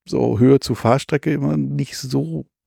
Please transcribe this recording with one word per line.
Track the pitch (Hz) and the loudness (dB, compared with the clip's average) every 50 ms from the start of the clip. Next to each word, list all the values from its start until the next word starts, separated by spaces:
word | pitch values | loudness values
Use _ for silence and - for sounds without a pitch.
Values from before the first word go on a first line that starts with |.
| _ | _
so | - - 135 120 120 117 101 | -6 -2 0 0 0 2 4
Höhe | 123 131 139 135 | 6 6 6 4
zu | - - 120 | 2 0 -4
Fahrstrecke | - - 110 123 139 - - - 143 - 160 | -2 2 2 2 2 0 -2 -4 -2 -2 -2
immer | 156 143 139 147 151 | -2 -2 -2 -2 -2
nicht | 151 139 139 143 143 139 - - - | -2 -2 -2 -4 -4 -6 -6 -8 -12
so | - 131 131 135 143 160 165 156 147 - _ _ _ | -10 -6 -4 -4 -4 -4 -6 -10 -10 -12 _ _ _